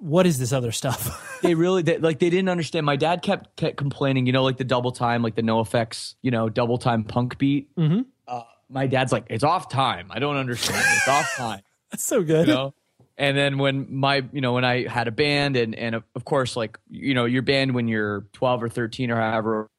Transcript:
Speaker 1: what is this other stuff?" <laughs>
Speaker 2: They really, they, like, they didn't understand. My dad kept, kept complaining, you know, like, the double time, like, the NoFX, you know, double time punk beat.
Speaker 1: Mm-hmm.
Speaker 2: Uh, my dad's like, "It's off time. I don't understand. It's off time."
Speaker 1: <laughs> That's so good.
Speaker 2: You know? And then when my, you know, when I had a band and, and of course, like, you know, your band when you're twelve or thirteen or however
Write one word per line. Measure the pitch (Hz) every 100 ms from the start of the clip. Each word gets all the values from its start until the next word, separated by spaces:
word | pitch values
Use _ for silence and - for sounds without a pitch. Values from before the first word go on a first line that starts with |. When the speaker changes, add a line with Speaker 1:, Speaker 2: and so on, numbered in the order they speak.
Speaker 1:
what | 170 170 180
is | 131
this | 123
other | 135 120
stuff?" | - 135 - - - -
<laughs> | -
Speaker 2:
They | - 165
really, | 175 190
they, | 165 165
like, | 160 143
they | 175
didn't | 180 190
understand. | 175 151 165 147
My |
dad | 139 156 180
kept, | - 185 - -
kept | 156 -
complaining, | 143 - 139 131 123
you |
know, | 131
like, | 131 127
the |
double | 127 127 123
time, | 120 123 120
like, | 117
the | 113
NoFX, | 113 113 107 120 113 - - -
you | 135
know, | 117 113
double | 107 120 123
time | 131 117
punk | 104 120 123 -
beat. | 139 143 135
Speaker 1:
Mm-hmm. | - 151 196 262 _ -
Speaker 2:
Uh, | 120 117 _ _
my | 131 135
dad's | 127 127
like, | 117 -
"It's | 113
off | 143 180 -
time. | 127 131 90 90
I | 101
don't | 143 143
understand. | 127 117 - 98 - 855
It's | -
off | 143 - -
time." | 117 98 _ _
Speaker 1:
<laughs> | -
That's | -
so | - 269
good. | 156 160 170
Speaker 2:
You |
know? | - 139 - _ _ _ -
And | 139 139
then | 143 139
when | 139 135 -
my, | 135 139 139 131
you | 143
know, | 127
when | 123
I | 123 123 113
had | 117 113
a |
band | 110 147 143 143 131
and, | 113
and | - 117 113
of | - 127
course, | - 147 123 120
like, | 110 - -
you | - 139
know, | 127
your | 120 127
band | 127 135 135
when | 123 117
you're | 110 104 101 104
twelve | - 131 123
or | 117
thirteen | 120 113 120 123
or | 117
however | 110 113 110 107 107